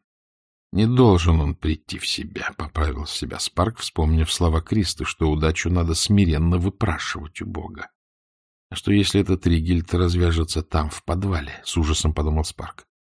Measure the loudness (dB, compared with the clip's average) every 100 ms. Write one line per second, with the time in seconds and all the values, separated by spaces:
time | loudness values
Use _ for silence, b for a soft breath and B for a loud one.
0 | _ _ _ _ _ _ _ 0 2 6
1 | 6 6 4 2 2 -2 -4 -4 -8 -8
2 | -6 -6 -8 -10 -10 -8 -6 -4 -2 -4
3 | -8 -8 -8 -8 -4 -2 -2 -4 -6 -2
4 | 2 2 2 0 0 0 0 0 0 -4
5 | -8 -2 0 2 0 -2 -2 0 0 0
6 | 2 4 4 2 2 2 0 -2 -2 -2
7 | -6 -10 -10 -12 -10 -10 -10 -14 -18 _
8 | _ _ _ _ _ _ -16 -6 2 2
9 | 4 2 2 2 2 2 2 0 0 0
10 | 2 2 2 2 0 -4 -2 -2 -2 -6
11 | -6 -4 -2 -4 -6 -12 -6 0 0 0
12 | 0 0 0 -2 -2 -8 -14 -16 -20 _
13 | _